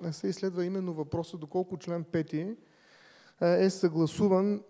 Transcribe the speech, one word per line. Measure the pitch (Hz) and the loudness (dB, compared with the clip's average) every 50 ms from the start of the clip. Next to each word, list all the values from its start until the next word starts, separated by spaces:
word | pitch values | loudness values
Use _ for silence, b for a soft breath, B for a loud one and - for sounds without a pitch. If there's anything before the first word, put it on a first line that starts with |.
| 180 170 | -6 -8
се | 151 - - 196 | -8 -4 -4 -4
изследва | 185 - 196 190 175 180 175 | -4 -2 -4 -4 -2 -2 -4
именно | 180 190 196 185 180 165 | -2 -2 -4 -4 -4 -4
въпроса | 156 151 143 - 165 160 - - 170 | -6 -6 -4 -4 -4 -4 -6 -8 -12
доколко | 156 147 - 180 185 180 185 156 | -12 -4 -2 -2 -2 -2 -6 -10
член | - 175 170 170 160 | -6 -6 -4 -4 -6
пети | - - 165 156 160 - 151 170 202 233 - b b b b b b b b b b b b b b b b | -2 -2 -2 -2 -2 -4 -6 -4 -6 -8 -12 b b b b b b b b b b b b b b b b
е | 175 170 175 180 190 190 | 2 4 4 6 4 4
съгласуван | 190 - - 175 156 165 160 151 - - 208 202 190 185 196 208 208 208 - - | 2 2 0 2 2 4 0 2 2 2 4 4 4 4 4 2 0 -2 -6 -14